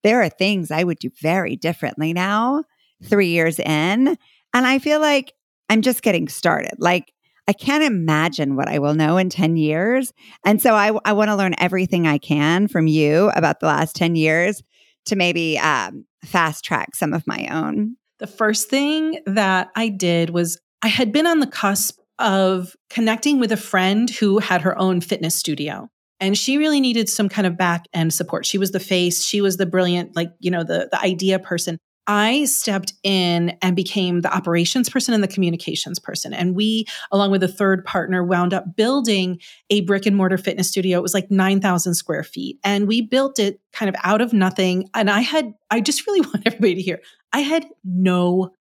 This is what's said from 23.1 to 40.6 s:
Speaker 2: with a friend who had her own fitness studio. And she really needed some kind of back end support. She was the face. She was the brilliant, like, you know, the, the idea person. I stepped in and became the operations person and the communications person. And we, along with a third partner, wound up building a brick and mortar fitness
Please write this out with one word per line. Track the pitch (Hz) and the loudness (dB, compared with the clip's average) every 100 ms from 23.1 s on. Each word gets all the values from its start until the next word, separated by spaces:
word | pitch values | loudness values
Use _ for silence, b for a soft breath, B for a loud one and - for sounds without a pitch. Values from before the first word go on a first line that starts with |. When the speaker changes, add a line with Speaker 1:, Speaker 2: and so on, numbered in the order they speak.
| 226 285 285 | 0 0 0
Speaker 2:
with | 226 | 0
a | 214 | -2
friend | - 190 185 208 233 | -2 0 2 2 0
who | - 208 202 | 0 2 2
had | 196 180 | 2 0
her | 175 - | 0 0
own | 190 180 | 0 0
fitness | 170 - 160 | -2 -4 -2
studio. | - - 147 147 - - _ _ _ | -4 -4 -6 -6 -10 -14 _ _ _
And | 190 208 | -2 0
she | - 277 | 0 2
really | 311 294 | 2 2
needed | 262 233 214 | 2 0 -2
some | - 202 | 0 -2
kind | - 185 | 2 0
of | 170 | 0
back | 180 170 - | 0 0 -4
end | 170 160 | -2 -2
support. | - - - | -2 -4 -4
She | - 196 | -2 -2
was | 190 | -2
the | 196 | -4
face. | 185 185 175 175 | -2 0 0 0
She | - 208 | -2 0
was | 196 180 | 0 0
the | |
brilliant, | 185 185 180 175 170 | 0 0 0 0 -4
like, | - 170 _ | -6 -6 _
you | 180 | -4
know, | 175 | -4
the, | 165 170 180 | -2 -4 -2
the | 190 | -2
idea | 185 180 190 190 | -2 0 0 -2
person. | 190 175 - 165 _ _ - | -2 -6 -4 -8 _ _ -2
I | 208 214 269 277 | 0 2 2 0
stepped | - - 196 190 - | -2 -2 -4 -4 -6
in | 196 190 180 170 175 - | -2 0 2 2 0 0
and | 185 180 | 0 0
became | 175 202 180 175 | -2 -2 0 0
the | 175 | 0
operations | 185 185 170 170 262 247 | -2 0 0 0 0 0
person | 262 - | -2 0
and | 226 | 0
the | 190 | 0
communications | 196 180 170 - 156 - 175 | 0 -2 -2 -6 -8 -6 -10
person. | - - - | -10 -10 -8
And | - 180 185 | -4 -2 0
we, | 214 220 214 B B | 0 0 -4 B B
along | 202 196 | 0 2
with | 196 | 2
a | 185 | 0
third | 190 196 190 | 0 0 0
partner, | 190 190 170 185 | -2 -6 -2 -2
wound | 175 180 180 | 0 0 0
up | 190 180 | -2 -6
building | 170 220 277 233 202 185 175 B B _ | -2 0 2 0 0 0 -4 B B _
a | 208 | 0
brick | 185 196 202 | 2 0 2
and | 202 | 2
mortar | 185 185 | 2 0
fitness | 190 175 | -2 -4